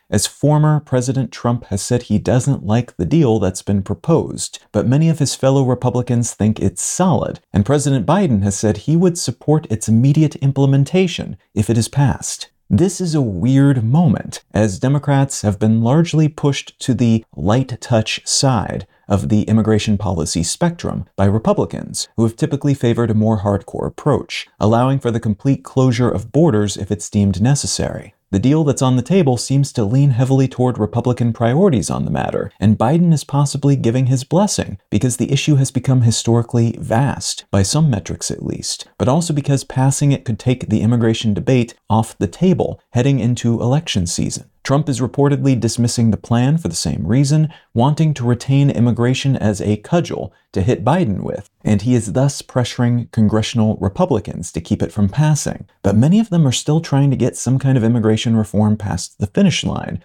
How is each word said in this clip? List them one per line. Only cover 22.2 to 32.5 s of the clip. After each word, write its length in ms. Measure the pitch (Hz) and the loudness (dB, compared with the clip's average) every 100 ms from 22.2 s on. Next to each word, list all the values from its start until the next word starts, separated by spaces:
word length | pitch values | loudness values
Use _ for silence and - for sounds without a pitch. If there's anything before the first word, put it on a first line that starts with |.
have 120 | 113 - | -2 -2
typically 380 | 147 139 147 | -4 -2 -2
favored 360 | 135 - 117 120 | 0 0 0 0
a 40 | |
more 260 | 107 110 107 | 2 0 0
hardcore 480 | 104 101 - - 69 | 0 -2 -4 -8 -8
approach, 600 | - 151 117 - - - - | -4 -2 -2 -2 -12 -12 -2
allowing 400 | 107 113 131 135 | 2 2 2 0
for 120 | 120 | -2
the 80 | 113 | -2
complete 440 | 113 101 139 131 | -2 -2 -2 -2
closure 480 | - 135 131 117 120 | -2 0 2 2 0
of 220 | 95 117 | -2 -2
borders 420 | 143 165 104 104 - | 2 2 2 0 -4
if 160 | 98 | -6
it's 180 | 101 - | -6 -2
deemed 320 | 104 101 92 | 0 2 2
necessary. 720 | 120 143 - - - - - _ _ | 2 2 -2 -4 -4 -6 -14 _ _
The 80 | - | 0
deal 260 | 127 156 147 | 2 2 2
that's 160 | 117 | 0
on 160 | 131 127 | 0 0
the 40 | |
table 360 | 120 190 143 120 | 2 2 2 0
seems 340 | - 135 139 | 0 0 0
to 140 | - 101 | -2 0
lean 240 | 131 143 | 2 2
heavily 400 | 117 131 135 135 | 2 2 2 2
toward 280 | - 127 113 | 0 -2 0
Republican 540 | 104 120 123 120 117 | -2 -2 -2 0 -2
priorities 580 | 110 117 139 202 113 76 | 0 0 2 2 2 0
on 140 | 64 | -4
the 80 | - | -2
matter, 400 | 65 50 - - | -2 -2 -4 -6